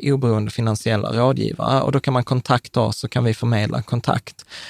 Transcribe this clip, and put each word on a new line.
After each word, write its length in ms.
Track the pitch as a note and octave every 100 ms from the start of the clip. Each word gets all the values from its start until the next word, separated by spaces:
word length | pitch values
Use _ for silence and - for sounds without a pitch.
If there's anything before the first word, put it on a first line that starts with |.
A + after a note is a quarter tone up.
eh, 120 | C#3+
oberoende 380 | C3+ B2 G#2+ G#2
finansiella 600 | - A2+ G#2+ A#2 G#2+ F#2+
rådgivare 680 | A2+ B2+ C3 - - A2 C3+
och 100 | -
då 80 | C#3
kan 140 | -
man 100 | B2+
kontakta 580 | - B2+ - B2 - B2
oss 160 | A2 -
så 80 | A#2
kan 160 | B2
vi 100 | A#2+
förmedla 480 | A2 A#2+ A2 G#2+ B2
kontakt 640 | - A#2+ - - - - - - -